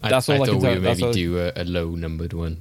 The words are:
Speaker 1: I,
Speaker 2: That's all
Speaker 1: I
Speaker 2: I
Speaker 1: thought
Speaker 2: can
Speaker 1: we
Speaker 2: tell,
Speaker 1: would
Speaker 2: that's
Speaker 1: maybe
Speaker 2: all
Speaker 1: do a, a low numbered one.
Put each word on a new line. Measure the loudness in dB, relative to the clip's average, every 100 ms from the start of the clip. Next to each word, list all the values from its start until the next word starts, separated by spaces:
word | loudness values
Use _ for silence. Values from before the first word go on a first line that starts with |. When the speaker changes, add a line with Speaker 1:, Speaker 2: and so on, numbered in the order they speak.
Speaker 1:
I, | 0
Speaker 2:
That's | 2 2
all | 2
Speaker 1:
I |
Speaker 2:
I |
Speaker 1:
thought | 2
Speaker 2:
can | 2
Speaker 1:
we |
Speaker 2:
tell, | 2 2
Speaker 1:
would |
Speaker 2:
that's | 2 0
Speaker 1:
maybe | 0
Speaker 2:
all |
Speaker 1:
do | 0 0 0
a, | -2 -2
a | -2
low | -2 -2 -4
numbered | -4 -4 -6
one. | -4 -4 -4